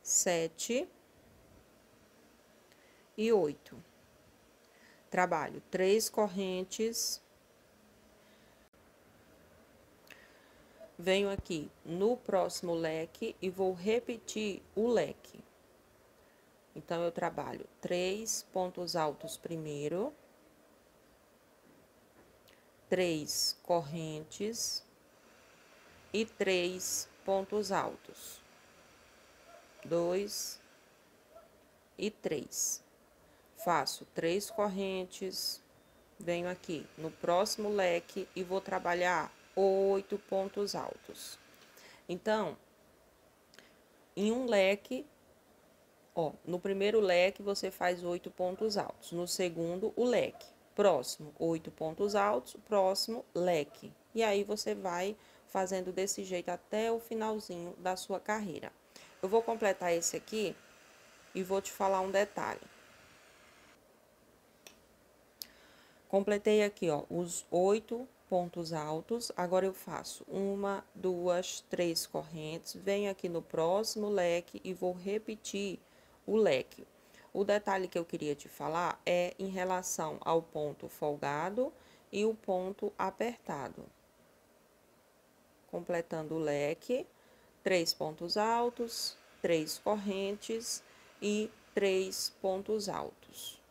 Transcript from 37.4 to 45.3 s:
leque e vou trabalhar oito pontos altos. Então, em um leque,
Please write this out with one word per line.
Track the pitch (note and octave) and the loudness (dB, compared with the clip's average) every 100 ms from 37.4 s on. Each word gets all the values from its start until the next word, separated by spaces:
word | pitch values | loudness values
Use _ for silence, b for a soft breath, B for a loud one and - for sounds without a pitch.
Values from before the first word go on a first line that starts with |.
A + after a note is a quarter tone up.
| G#3 - G#3 | 4 0 0
leque | G3+ F#3 E3+ - - F#3 | 2 2 2 -2 -8 -8
e | - | -6
vou | F3+ F#3 | -2 -2
trabalhar | F#3+ F#3+ F#3+ F3 F3+ F3 D3 - - | -2 -2 0 2 2 2 0 -8 -6
oito | - G3 F#3+ G3 G3 G3 G3+ | 2 4 6 4 2 0 -8
pontos | - F#3+ F#3+ G3+ G3+ | -2 -2 -2 -2 -4
altos. | F3 - - - - - - - B B B B B - | -2 -6 -8 -14 -14 -14 -16 -20 B B B B B -8
Então, | F3 A3 A3 F3+ - - _ - - - _ - _ _ - B B _ _ _ - | -4 2 2 0 -6 -18 _ -20 -20 -20 _ -20 _ _ -20 B B _ _ _ -2
em | G#3 | 0
um | A#3 B3+ | 2 2
leque, | G#3 F#3+ B3 - B3+ D4 - - | 4 4 2 -2 -8 -8 -18 -20